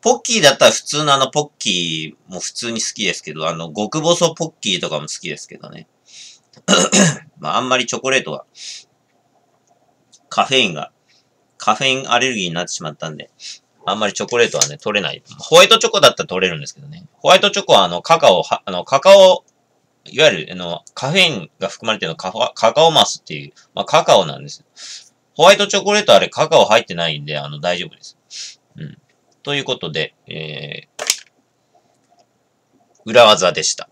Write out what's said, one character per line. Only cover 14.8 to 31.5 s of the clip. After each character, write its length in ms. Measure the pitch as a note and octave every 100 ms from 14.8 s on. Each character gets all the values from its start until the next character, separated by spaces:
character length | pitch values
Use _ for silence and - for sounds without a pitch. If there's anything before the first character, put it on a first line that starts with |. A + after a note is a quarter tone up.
| - G#2
れ 20 |
な 100 | D#2+
い。 120 | - _ -
ホ 180 | - E3
ワ 80 |
イ 40 | G3+
ト 120 | A3
チ 80 | A#3
ョ 20 |
コ 100 | G#3+
だ 100 | C3
っ 40 |
た 80 | -
ら 40 | -
取 160 | F#2
れ 80 | F#2
る 60 | D#2+
ん 20 |
で 80 | C#2+
す 60 | -
け 40 |
ど 60 | C#3+
ね。 180 | D#3 - _
ホ 120 | -
ワ 60 | F3+
イ 40 |
ト 100 | G3+
チ 80 | G3+
ョ 60 |
コ 80 | G3
は 100 | B2
あ 60 | F#2
の、 120 | F2
カ 180 | - E3
カ 140 | C#3
オ 120 | F2+
は、 180 | D#2+ -
あ 60 | -
の、 140 | F2+
カ 160 | F2+ C#3
カ 100 | F#3 G3
オ、 260 | F#3 F#3+ _ _ _ _ _ _
い 160 | - A#2+
わ 100 | D3+
ゆ 160 | F#2 -
る、 60 |
あ 20 |
の、 300 | F2+ F2 E2 _
カ 160 | - C3
フ 60 | F#3
ェ 40 |
イ 80 | F3+
ン 200 | A#2 D#2+ _
が 80 | F2+
含 220 | - A2+
ま 60 |
れ 40 | G#2+
て 80 | E2+
る 40 |
の 60 | D#2+
カ 140 | F#2
フ 80 | F#2
ァ、 140 | B2+
カ 180 | - A2+
カ 120 | C3
オ 80 | E3
マ 140 | D3+ -
ス 160 | -
っ 20 |
て 100 | -
い 140 | D2 C#2+
う、 40 | _ _
ま 80 | -
あ、 20 |
カ 200 | G2 D#3
カ 140 | F3 B2
オ 60 |
な 140 | E2+ C#2
ん 60 |
で 40 | D2
す。 140 | - _ _ - - _ _ _
ホ 80 | -
ワ 100 | E3+
イ 40 | G3+
ト 100 | G3+
チ 100 | G3+
ョ 60 |
コ 120 | F#3+
レ 80 | G#3
ー 20 |
ト 100 | G3+
あ 60 | G2+
れ 80 | F3
カ 200 | - D3+
カ 120 | D3+
オ 40 |
入 160 | G2+ A2
っ 40 |
て 100 | A2
な 140 | E2+ E2+
い 100 | D2+
ん 60 |
で、 140 | D2 D2+
あ 100 | C#2+
の、 100 | D2
大 180 | F2 F2
丈 100 | E2
夫 100 | _
で 60 |
す。 160 | - _ _ - - - _ -
う 80 |
ん。 140 | D2+ - _ _ _ _ -
と 80 |
い 60 | C#3+
う 40 |
こ 120 | C3+ B2
と 160 | E2+
で、 240 | D#2 D2+ _ _
え 640 | E2 D#2 C#2+ D2 - _ -
ー、 60 | - - - _ _